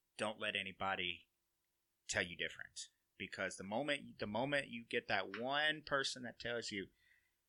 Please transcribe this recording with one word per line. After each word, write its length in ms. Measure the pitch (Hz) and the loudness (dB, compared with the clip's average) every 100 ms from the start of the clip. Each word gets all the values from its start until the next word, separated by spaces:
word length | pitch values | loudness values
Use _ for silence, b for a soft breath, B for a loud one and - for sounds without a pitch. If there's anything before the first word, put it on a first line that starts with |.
| _ - | _ -2
don't 200 | 110 110 | -2 0
let 160 | 104 | -2
anybody 680 | 101 95 92 98 92 90 85 - _ _ _ _ _ _ _ - | 0 -2 -2 0 2 0 -2 -10 _ _ _ _ _ _ _ -2
tell 120 | 110 | 0
you 140 | 90 82 | 0 0
different. 520 | 82 - - - - _ _ - | -2 -4 -12 -10 -12 _ _ -10
Because 400 | 98 - 95 - | -8 -2 -2 -2
the 80 | |
moment, 540 | 95 110 147 139 120 110 | -4 -2 0 0 -2 -4
the 80 | 107 | 0
moment 400 | 107 135 143 135 | 2 4 2 0
you 160 | 117 117 | -6 0
get 180 | 120 - | 0 4
that 320 | 104 95 101 | 2 2 -2
one 400 | 123 143 151 151 147 | 0 4 4 2 2
person 380 | 143 131 135 | 2 2 -2
that 140 | 120 - | -6 -4
tells 320 | 120 120 110 | -2 -2 0
you 180 | 104 87 b b b b b | -2 -4 b b b b b